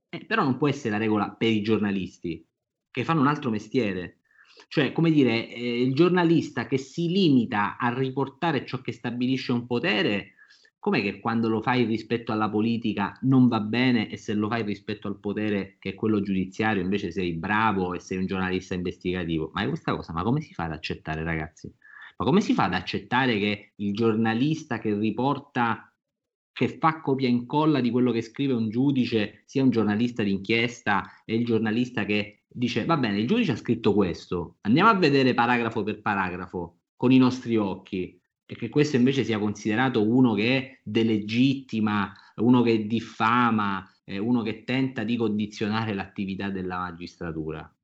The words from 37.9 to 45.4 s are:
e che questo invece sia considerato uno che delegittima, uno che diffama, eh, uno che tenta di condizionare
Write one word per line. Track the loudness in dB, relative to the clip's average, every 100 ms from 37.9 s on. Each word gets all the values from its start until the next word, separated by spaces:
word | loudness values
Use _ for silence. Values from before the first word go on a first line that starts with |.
| -6 -6 -10 _ _ -18
e | -12
che | -2
questo | 0 2 4
invece | 4 2 0
sia | 0
considerato | -2 -2 -2 0 2 2
uno | 2 4 4
che | 4 2 0 -2 -12
delegittima, | -4 0 2 0 0 2 2 0 -4 -2 0 0 -4 -8 -14 0
uno | 4 6
che | 4 2 0
diffama, | -4 -6 -2 0 2 2 2 0 -4 -8 _ -12
eh, | -6
uno | -2 0
che | -2 -6
tenta | -4 -2 -2 -2
di | -4 0
condizionare | 0 -2